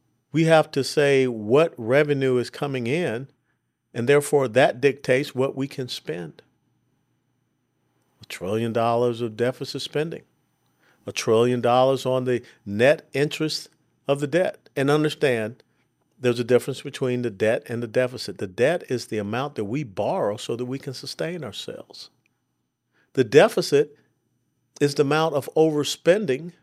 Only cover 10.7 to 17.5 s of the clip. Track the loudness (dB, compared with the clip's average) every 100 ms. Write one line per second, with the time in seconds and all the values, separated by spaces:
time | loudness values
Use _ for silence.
10.7 | _ _ _ -12 -6 2 2 4 2 2
11.7 | 4 4 2 -2 -2 -2 -4 -6 _ -8
12.7 | 2 4 2 -2 -4 -2 -2 -6 -6 -12
13.7 | _ _ _ -4 -2 0 0 -2 -4 _
14.7 | -2 0 2 0 0 0 0 -4 -8 _
15.7 | _ _ _ _ _ -2 0 4 2 2
16.7 | -8 -10 -6 -2 -2 -4 -2 0